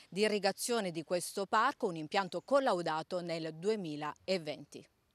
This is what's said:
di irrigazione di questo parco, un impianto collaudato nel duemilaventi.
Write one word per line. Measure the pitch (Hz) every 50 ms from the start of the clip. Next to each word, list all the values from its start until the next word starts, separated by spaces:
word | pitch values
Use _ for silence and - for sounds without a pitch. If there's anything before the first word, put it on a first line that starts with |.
| - -
di | - 190
irrigazione | 208 214 208 208 180 196 190 - - - 240 233 202 185 160
di | 170 156
questo | - 185 175 - - - 202 196
parco, | - - 220 226 262 302 - - 202
un | 170
impianto | 160 151 151 - 196 196 180 - 175 -
collaudato | - 254 285 269 254 208 175 170 165 156 160 160 - 190 180
nel | 175 170 165 165 160 160 160
duemilaventi. | 160 170 208 220 214 185 160 147 147 151 147 - - _ - 190 185 156 147 143 - 147 - - 123 - - _ _ _ _ _